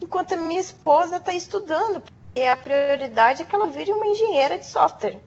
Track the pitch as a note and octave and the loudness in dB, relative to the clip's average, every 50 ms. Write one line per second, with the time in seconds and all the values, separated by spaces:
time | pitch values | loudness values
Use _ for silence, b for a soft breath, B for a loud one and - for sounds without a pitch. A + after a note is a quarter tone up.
0 | F4 - - F#4 F#4 - F#4+ E4+ E4 D#4+ E4+ F#4 F#4 - - - - D#4 C#4+ D#4+ | -10 -6 -4 -4 -2 -2 -4 -4 -4 -4 -2 -4 -4 -6 -8 -4 2 4 4 4
1 | F4 E4 F4+ F4 - F#4 F4+ F4 - - - G4 G4+ D4+ D#4 E4 A4 A4 F#4 C#4 | 4 2 -4 -6 -4 -4 -6 -6 -6 -6 -8 -8 -4 -4 -2 -2 -2 -2 -4 -6
2 | - - - _ - - - B3 B3+ B3+ B3+ B3+ - C4+ C#4 C#4+ C#4+ C#4+ C#4 C#4 | -8 -14 -20 _ -18 -10 -4 -2 0 0 0 0 -2 0 0 2 2 2 0 0
3 | C#4 B3+ A3 A3+ A3+ B3 C4+ D#4 E4 - G4+ G4+ G#4+ E4 C#4 D4 - G4 G#4+ G#4+ | -2 -2 2 4 4 4 4 2 -4 -2 -2 0 0 -2 -4 -4 -2 -2 -2 0
4 | A4 G#4 G#4 A4 A4 A#4 F4 C#4 C4+ D4 F4 F4+ - - - - - - - - | 0 0 0 2 2 2 4 4 2 2 0 -4 -8 -4 0 2 2 2 2 0
5 | G#3+ F#3+ - - - | -6 -6 -6 -8 -14